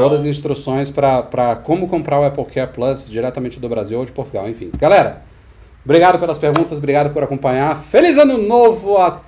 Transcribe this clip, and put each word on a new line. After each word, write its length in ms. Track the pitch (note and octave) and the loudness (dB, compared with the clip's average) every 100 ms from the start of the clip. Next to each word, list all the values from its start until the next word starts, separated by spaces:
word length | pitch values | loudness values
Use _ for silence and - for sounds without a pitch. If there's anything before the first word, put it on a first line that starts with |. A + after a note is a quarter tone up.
Todas 180 | C3+ D3 | 2 2
as 40 | D3 | -2
instruções 640 | C#3+ D3 C3+ - C3 C#3 | -6 -6 -8 -6 -4 -4
pra, 320 | C#3 C#3 B2+ | 0 2 2
pra 340 | - B2+ A#2+ A2+ | -2 -2 -2 -2
como 320 | - F3 F3+ | -2 -4 -2
comprar 320 | E3+ D3 C#3+ | -4 -2 0
o 40 | |
Apple 220 | C#3+ C#3+ B2+ | 0 -2 -6
Care 260 | - D#3 | -6 -6
Plus 340 | A#2+ B2+ C3 - | -4 -4 -4 -6
diretamente 500 | A2 B2 B2+ B2 A#2+ | -6 -6 -6 -10 -8
do 100 | B2 | -8
Brasil 300 | A2+ G2+ A#2 | -6 -6 -6
ou 60 | B2+ | -6
de 60 | |
Portugal, 380 | - B2 G#2+ G2+ | -8 -8 -8 -8
enfim. 200 | A2+ F2+ - | -10 -12 -2
Galera, 440 | D3+ G3 - - - - - - - - C3+ | 4 4 4 -4 -16 -20 -20 -20 -20 -12 0
obrigado 340 | D#3 F3+ F3+ | 4 4 4
pelas 180 | E3 D3 | 0 -2
perguntas, 400 | D3+ D3 E3 D3 | -2 0 -2 -4
obrigado 340 | C#3+ C#3+ D3 | -2 0 0
por 100 | D3 | -2
acompanhar. 560 | C#3 C3+ C3+ B2+ D3 D3+ | -4 -4 -2 0 -2 -4
Feliz 360 | - - F4 C#4+ | 0 2 4 6
ano 200 | C#4+ B3 | 4 2
novo 580 | G3+ A#3+ A#3 G3+ F#3+ G3+ | 2 4 4 4 0 2
a 140 | F3+ E3 | 2 0